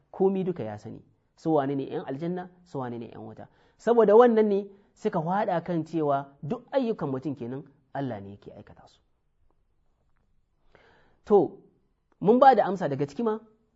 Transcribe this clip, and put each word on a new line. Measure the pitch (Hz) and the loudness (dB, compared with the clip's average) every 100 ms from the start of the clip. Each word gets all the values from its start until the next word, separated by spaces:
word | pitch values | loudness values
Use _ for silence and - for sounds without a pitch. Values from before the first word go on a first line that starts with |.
| _ | _
komi | - 196 190 | -2 -2 0
duka | 185 175 | -6 -6
ya | 107 104 | -10 -12
sani. | 113 104 _ _ _ _ | -16 -18 _ _ _ _
Su | 160 | -2
wane | 151 135 139 | 0 0 -6
ne | 131 | -6
‘yan | 156 135 | -8 -8
aljanna, | 139 170 180 180 _ | -10 -8 -8 -12 _
su | _ 139 | _ -10
wane | 123 120 | -10 -10
ne | 113 | -14
‘yan | 101 110 | -16 -18
wuta. | 110 - _ _ _ | -18 -20 _ _ _
Saboda | 220 240 202 220 | 2 4 8 8
wannan | 247 220 214 | 8 6 2
ne | 196 202 - _ | 0 -4 -18 _
suka | _ 214 180 | _ -6 -4
faɗa | 160 196 202 170 | -4 -4 -2 -4
kan | 175 170 156 | -4 -6 -4
cewa | 165 147 139 139 _ | -2 0 -2 -4 _
duk | 147 247 - | -8 -8 -4
ayyukan | 277 226 214 147 | -2 -2 -4 -4
mutum | 131 151 127 | -6 -6 -8
kenan | 117 135 - _ _ | -10 -10 -14 _ _
Allah | 139 131 104 | -8 -8 -8
ne | 98 101 | -14 -18
yake | - | -20
aikata | 104 - - _ | -20 -20 -20 _
su. | _ _ _ _ _ _ _ _ _ _ _ _ _ _ _ _ _ _ _ _ _ _ _ - | _ _ _ _ _ _ _ _ _ _ _ _ _ _ _ _ _ _ _ _ _ _ _ 2
To, | 208 127 - _ _ _ _ _ _ | 4 4 -4 _ _ _ _ _ _
mun | 175 247 | 2 6
ba | 269 214 | 6 6
da | 165 | 2
amsa | 196 156 | -2 -4
daga | 139 143 | -4 -6
ciki | - | -4
ma, | 226 220 - _ _ | -4 -4 -12 _ _